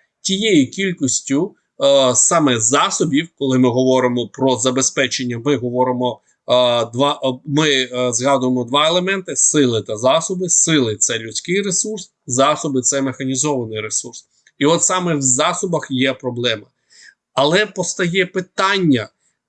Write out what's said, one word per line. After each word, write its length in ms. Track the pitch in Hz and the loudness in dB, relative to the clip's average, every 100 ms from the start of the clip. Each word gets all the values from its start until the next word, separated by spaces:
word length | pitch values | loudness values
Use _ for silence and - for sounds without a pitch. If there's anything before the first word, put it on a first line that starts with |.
| _ _ | _ _
тією 480 | - 190 220 165 127 | -6 -2 4 4 2
кількістю, 840 | 190 196 180 135 - - 139 - - _ - | 0 -4 -2 -2 -4 -2 -2 -2 -8 _ -2
е, 320 | 139 139 131 123 | 2 4 4 2
саме 440 | - 170 143 127 | 2 2 2 2
засобів. 720 | 117 143 190 - 160 135 165 _ | 2 2 0 0 0 0 -2 _
Коли 220 | 139 127 | 0 2
ми 100 | 127 | 4
говоримо 580 | 123 131 127 123 123 110 | 4 2 2 2 0 -4
про 300 | - 131 127 | -2 0 2
забезпечення, 840 | 127 123 - - 127 - 123 117 139 | 0 0 -2 -2 -2 -4 -6 -4 -2
ми 100 | 135 | -2
говоримо, 640 | 123 123 127 123 123 113 _ _ - | -2 -2 -2 0 -4 -4 _ _ 0
е, 380 | 123 123 120 110 | 2 4 2 -2
два, 280 | 120 143 147 | 0 0 0
е, 40 | 135 127 151 | -4 -4 -2
ми, 240 | 143 151 | 0 2
е, 440 | 135 123 123 123 | 2 0 -2 -2
згадуємо 500 | 117 135 135 127 127 | 0 2 2 2 0
два 240 | 117 143 156 | 0 0 2
елементи: 480 | 180 180 196 185 139 | 2 0 -4 -4 -2
сили 460 | - 156 127 110 | 0 2 2 0
та 160 | 101 107 | -4 -2
засоби. 520 | 127 156 - 185 180 | 2 2 0 -4 -2
Сили — 460 | - - 151 117 104 | 0 2 2 2 0
це 200 | - 117 | -2 -2
людський 420 | 113 - - 190 | -6 -8 -4 -2
ресурс, 500 | 196 170 214 214 - _ - | -2 -4 -4 -8 -12 _ -6
засоби — 560 | 123 135 147 151 131 | 2 2 2 -2 -2
це 200 | - 139 | 0 -2
механізований 800 | 135 123 131 131 147 135 113 107 | -4 -4 -6 -2 -2 -2 -4 -6
ресурс. 440 | 107 - 120 - - _ _ _ | -6 -6 -8 -16 -20 _ _ _
І 80 | 143 | 2
от 180 | 165 | 2
саме 320 | - 185 175 147 | 2 0 0 0
в 60 | |
засобах 640 | 135 135 165 175 190 156 - | 0 0 0 -2 -4 -4 -4
є 240 | 127 131 | -2 -2
проблема. 540 | 127 127 120 120 107 101 _ _ - - _ _ | -2 -6 -4 -4 -4 -8 _ _ -20 -20 _ _
Але 320 | - 147 185 208 | 0 2 2 0
постає 600 | 196 180 - 180 190 180 | -4 -6 -4 -2 0 0
питання, 840 | 190 180 - - 392 170 123 101 _ _ _ | -4 -6 -2 0 2 2 2 -2 _ _ _